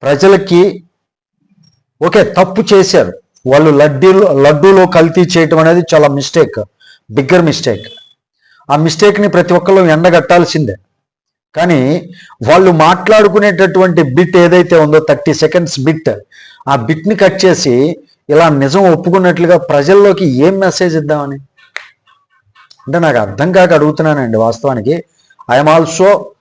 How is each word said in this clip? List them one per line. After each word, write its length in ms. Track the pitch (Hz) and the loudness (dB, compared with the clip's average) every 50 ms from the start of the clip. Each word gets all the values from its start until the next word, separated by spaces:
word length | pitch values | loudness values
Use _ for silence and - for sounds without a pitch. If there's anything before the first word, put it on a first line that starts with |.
| - | -2
ప్రజలకి 800 | 135 143 139 190 190 196 185 - - 180 175 185 202 - - - _ _ _ _ _ _ _ _ _ _ _ _ _ _ _ _ _ _ _ _ _ _ _ 151 | -4 -2 0 2 2 2 2 0 0 2 2 2 2 0 -6 -16 _ _ _ _ _ _ _ _ _ _ _ _ _ _ _ _ _ _ _ _ _ _ _ -4
ఓకే, 180 | 170 - 214 180 | 0 2 0 0
తప్పు 500 | 143 - 175 185 180 185 202 196 - 202 | 0 0 -2 -2 -2 -2 -6 -2 2 2
చేశారు 380 | 196 185 - - 175 120 90 87 - _ _ _ _ _ | 2 2 2 0 0 0 -2 -4 -14 _ _ _ _ _
వాళ్ళు, 240 | 127 131 143 156 160 | 0 2 2 2 2
లడ్డూలో, 680 | 151 139 147 151 143 131 139 190 185 190 208 185 151 139 | 2 2 2 2 0 2 2 2 4 4 2 2 2 2
లడ్డూలో 460 | 139 143 151 147 147 196 196 190 185 | 2 2 2 2 2 4 4 4 2
కల్తీ 340 | 180 - 170 160 165 160 185 | 2 2 2 0 2 2 0
చేయటం 380 | 180 170 - 165 165 151 165 160 | 0 0 0 -2 0 0 0 0
అనేది 240 | 156 160 170 175 170 160 - | 2 2 2 0 0 0 0
చాలా 140 | 156 151 143 | 2 2 2
మిస్టేక్, 540 | 139 139 135 - - 170 151 120 - - 104 _ _ _ _ _ _ _ _ _ | 0 -2 -8 -4 -2 -2 -2 -2 -2 -12 -12 _ _ _ _ _ _ _ _ _
బిగ్గర్ 320 | 107 110 135 127 180 180 170 | -6 -6 -2 0 0 0 2
మిస్టేక్. 440 | 160 135 - - - 110 85 - - - - _ _ _ _ _ _ _ _ _ _ _ _ _ _ | 0 -4 -4 -4 -6 -6 -6 -10 -18 -20 -20 _ _ _ _ _ _ _ _ _ _ _ _ _ _
ఆ 60 | 139 | -2
మిస్టేక్ని 520 | 147 156 165 160 156 202 208 196 196 208 202 | -2 0 -2 -2 0 0 0 2 0 -2 -2
ప్రతి 260 | 156 175 175 - 180 | 0 0 0 0 0
ఒక్కళ్ళు 260 | 175 175 - 196 190 | -2 0 2 2 2
ఎండగట్టాల్సిందే. 960 | 185 170 156 156 170 180 170 170 - - 180 175 170 165 - 196 151 110 95 - _ _ _ _ _ _ _ _ _ _ _ _ _ _ _ | 2 2 0 2 2 2 2 0 0 2 2 0 2 0 -2 -6 -4 -6 -6 -12 _ _ _ _ _ _ _ _ _ _ _ _ _ _ _
కానీ 540 | 147 165 180 170 143 127 131 151 175 170 175 - - - - - _ - | -6 -2 -2 0 0 0 -2 -2 -4 -6 -12 -20 -20 -20 -20 -18 _ -2
వాళ్ళు 240 | 107 151 180 190 190 | 0 2 4 4 2
మాట్లాడుకునేటటువంటి 1300 | 180 156 151 160 185 180 180 190 214 214 214 202 170 208 202 208 196 165 190 190 156 185 190 185 170 170 160 | 2 2 2 0 0 -2 0 0 2 4 4 2 2 0 -2 -2 0 0 -2 -2 0 0 0 0 0 0 -2
బిట్ 340 | 139 123 143 180 165 - | -2 0 -2 -2 0 2
ఏదైతే 400 | 180 175 175 175 180 175 127 - | 2 2 4 4 2 2 2 2
ఉందో 300 | 160 156 147 151 156 156 - | 2 2 2 2 0 0 0
థర్టీ 260 | 147 - - 165 151 | -4 -4 -2 -4 -4
సెకండ్స్ 460 | - - 151 - 180 175 156 - - | -2 -2 -2 -2 -2 -4 -4 -8 -6
బిట్, 300 | 131 147 160 156 160 - 110 - - _ _ _ - - _ _ - - | -4 -4 -4 -4 -4 -6 -8 -8 -12 _ _ _ -20 -20 _ _ -8 -6
ఆ 80 | 139 | -4
బిట్ని 380 | 139 113 107 165 156 156 190 220 | -4 -2 -4 -6 -4 -4 -6 -2
కట్ 300 | 185 202 185 185 190 - | 0 0 0 0 2 0
చేసి 520 | 190 170 - - 147 120 123 135 156 165 - - _ _ _ _ _ | 0 0 0 -2 -2 0 0 0 -2 -2 -6 -12 _ _ _ _ _
ఇలా 180 | 147 151 170 165 | 0 2 2 2
నిజం 440 | 151 139 135 139 135 196 196 185 165 | 2 0 -2 -2 0 0 2 2 0
ఒప్పుకున్నట్లుగా 680 | 156 180 180 175 190 185 180 170 180 175 165 180 165 | 0 -2 -2 -2 0 0 0 0 0 0 2 2 0
ప్రజల్లోకి 680 | 170 - - 143 143 147 190 202 202 202 190 190 190 160 131 123 | 0 -2 -2 -2 0 2 2 2 2 2 -2 0 -2 -4 0 0
ఏం 200 | 143 170 196 190 | 0 0 0 0
మెసేజ్ 380 | 190 185 165 - 185 180 160 | -4 -4 -2 -2 -4 -4 -4
ఇద్దామని? 380 | 160 151 143 151 151 143 139 139 139 139 _ _ _ _ _ _ - - - _ _ _ _ _ _ _ _ _ _ _ _ _ _ _ _ _ _ | -4 -4 -4 -6 -6 -6 -8 -12 -14 -16 _ _ _ _ _ _ -20 -20 -20 _ _ _ _ _ _ _ _ _ _ _ _ _ _ _ _ _ _
అంటే 180 | _ - 139 170 | _ -6 -4 -2
నాకు 200 | 170 156 135 117 | 0 0 0 -2
అర్థం 340 | 107 98 98 98 139 175 180 | -2 -4 -4 -4 -4 0 2
కాక 200 | 190 180 175 175 | 2 2 2 2
అడుగుతున్నానండి 640 | 151 147 151 151 - 160 156 151 147 131 117 110 | 2 0 0 -2 -2 -2 -2 -2 -2 -4 -2 -2
వాస్తవానికి. 680 | 110 113 113 117 - - 143 131 117 101 120 156 170 160 _ _ _ _ _ _ _ - - 120 | -2 -2 -2 -4 -4 -4 -4 -4 -4 -4 -4 -4 -6 -6 _ _ _ _ _ _ _ -6 -2 -2
I 60 | 131 143 | 0 2
am 60 | 156 | 2
also 380 | 156 165 165 156 156 - 185 196 202 175 - - _ _ | 2 2 0 -2 -2 0 2 2 2 0 -2 -10 _ _